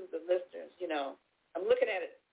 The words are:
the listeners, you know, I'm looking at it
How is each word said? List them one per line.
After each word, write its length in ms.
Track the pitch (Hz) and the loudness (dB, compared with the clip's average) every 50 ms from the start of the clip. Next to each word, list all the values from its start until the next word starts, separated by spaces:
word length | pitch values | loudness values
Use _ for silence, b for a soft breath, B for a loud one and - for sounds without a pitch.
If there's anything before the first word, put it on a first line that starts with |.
| 190 175 165 | -10 -8 -8
the 80 | 160 160 | -4 2
listeners, 480 | 175 180 180 - - - 170 165 - - - | 2 2 2 2 -2 -12 -12 -12 -12 -10 -6
you 80 | 180 165 | -4 -2
know, 320 | 156 147 139 139 - - _ _ _ _ _ _ - | -2 -2 -2 -4 -6 -12 _ _ _ _ _ _ -6
I'm 120 | - 190 220 | -2 4 4
looking 240 | 247 - 262 - | 4 4 4 0
at 80 | 196 180 165 | -2 -2 -4
it 160 | - - - _ _ | -6 -10 -16 _ _